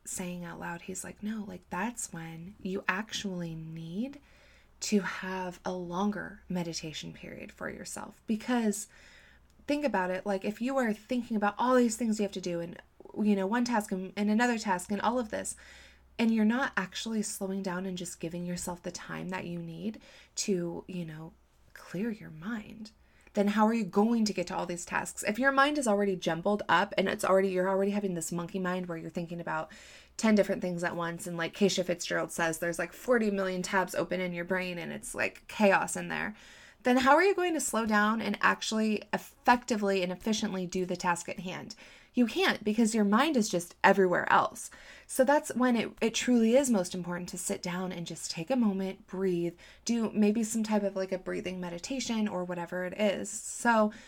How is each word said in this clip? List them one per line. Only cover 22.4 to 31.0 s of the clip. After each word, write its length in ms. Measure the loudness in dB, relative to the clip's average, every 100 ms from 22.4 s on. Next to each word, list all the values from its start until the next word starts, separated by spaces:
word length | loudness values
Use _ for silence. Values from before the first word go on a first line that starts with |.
| -8 -8 -10 -14 -18 -20 _ _ -4
then 140 | 2 2
how 180 | 4 4
are 80 |
you 100 | 4
going 420 | 2 4 4 4 2
to 80 |
get 120 | 0 -2
to 100 | -4
all 120 | -4
these 180 | -6 -4
tasks? 380 | -4 -4 -4 -2
If 120 | 2
your 120 | 4
mind 280 | 6 4 4
is 80 | 2
already 280 | 2 2 0
jumbled 460 | 0 0 0 0 4
up 240 | 2 4 0
and 100 | 0
it's 160 | 2 4
already, 240 | 4 4
you're 180 | 2 2
already 220 | 2 2
having 240 | 0 -2
this 180 | -2 -4
monkey 280 | -4 -4 -4
mind 260 | -2 -2 -4
where 120 | -8
you're 120 | -8
thinking 320 | -6 -6 -6
about 300 | -4 -4 -6 -12 -20 -20 -16 -2
ten 200 | 4 6
different 260 | 4 0
things 220 | -4 -2
at 120 | -4
once, 300 | -2